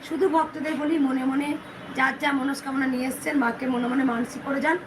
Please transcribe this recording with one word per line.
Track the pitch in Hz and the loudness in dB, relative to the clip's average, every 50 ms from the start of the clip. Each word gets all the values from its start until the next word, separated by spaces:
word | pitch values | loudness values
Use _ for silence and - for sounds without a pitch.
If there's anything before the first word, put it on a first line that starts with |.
| - - | -8 -6
শুধু | 311 285 370 381 294 | -2 2 2 4 4
ভক্তদের | 320 311 311 - 311 269 311 320 254 | 4 2 2 -2 -6 -4 -4 -2 0
বলি | 294 302 330 311 277 262 | 0 2 2 4 4 2
মনে | 262 262 262 269 | 2 2 0 0
মনে | 269 277 285 294 302 302 - - - - - - - 254 | 0 0 0 0 -4 -4 -6 -12 -14 -14 -14 -10 -2 0
যার | 262 262 - - | 0 0 0 0
যা | 294 294 277 269 | 0 0 2 2
মনস্কামনা | 254 277 277 - - 269 262 269 269 262 254 | 0 0 -2 -4 -4 -4 -2 0 0 0 0
নিয়ে | 247 254 262 | 0 -2 -2
এসছেন, | 262 - - 311 302 277 240 | -4 -4 -4 0 2 2 2
মাকে | 233 233 - 262 262 254 | 2 0 0 -2 0 0
মনে | 240 247 240 | 0 0 0
মনে | 254 269 262 254 | 2 2 2 2
মানসিক | 233 233 247 - - 254 - 277 | 2 0 -2 -4 -6 -8 -4 -2
করে | 269 269 233 | -2 0 2
যান | 302 330 359 - | 2 2 2 0